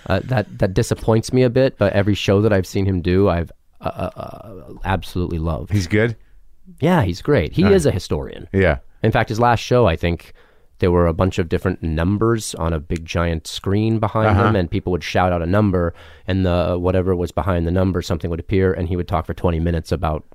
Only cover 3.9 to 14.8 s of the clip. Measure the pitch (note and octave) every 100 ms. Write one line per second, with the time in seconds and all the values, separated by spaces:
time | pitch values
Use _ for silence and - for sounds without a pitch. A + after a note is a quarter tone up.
3.9 | - F2+ - - - - F#2 - F#2 F#2
4.9 | F#2+ - F2+ E2+ E2+ E2 D2 - G2+ E2+
5.9 | G#2 A#2+ A2 - - - - - B2+ D3+
6.9 | F3+ F2+ F2 - C#3 D2+ - F#3+ G3 C#3+
7.9 | G2 - D#2 C2+ - - G2 F2+ D2+ -
8.9 | - A2 A#2+ A2 A2 A#2+ A2+ - B2 G#2+
9.9 | D#2+ E2+ E2 - - _ _ _ - F#2
10.9 | F2 E2+ E2 F#2 F#2+ E2 F2 F#2+ - E2
11.9 | D#2 F2 G2+ A2+ A#2 - - E2 E2 D#2
12.9 | F2 D#2+ F2+ E2+ D#2+ - - - G2+ A2
13.9 | A2+ G#2+ A2 A2 G2 G2+ G#2+ E2+ G2